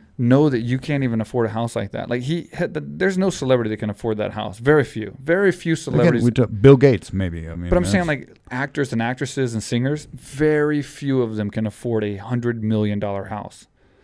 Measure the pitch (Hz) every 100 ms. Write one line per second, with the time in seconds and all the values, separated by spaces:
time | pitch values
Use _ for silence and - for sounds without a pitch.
0 | _ - 120 135 151 123 117 127 131 143
1 | 127 113 110 123 113 110 117 113 101 117
2 | - 123 127 170 - - 175 156 143 147
3 | 190 185 190 - 131 127 110 107 104 101
4 | 117 104 104 110 110 107 127 151 127 110
5 | 107 - 139 180 196 175 165 160 - 147
6 | 170 120 120 123 117 104 131 135 135 104
7 | - 95 92 82 80 82 87 180 180 196
8 | 170 139 - - - 127 139 - 131 113
9 | 117 127 127 139 127 113 - 120 131 147
10 | - - - 135 156 151 151 147 131 -
11 | 139 131 117 107 104 - 110 - 120 113
12 | 104 98 101 120 120 117 110 107 104 104
13 | 104 98 95 104 - - - _ _ _